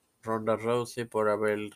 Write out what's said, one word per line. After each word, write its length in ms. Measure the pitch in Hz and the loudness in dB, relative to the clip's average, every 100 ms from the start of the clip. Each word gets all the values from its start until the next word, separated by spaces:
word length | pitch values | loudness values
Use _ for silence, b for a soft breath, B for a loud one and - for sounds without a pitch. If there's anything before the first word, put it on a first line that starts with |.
| _ _ | _ _
Ronda 360 | 110 110 110 107 | -4 -2 0 0
Rousey, 480 | 113 120 117 - 117 | 2 0 -2 -6 -4
por 240 | 110 107 | 0 2
haber 420 | 104 107 104 104 | 2 2 0 -4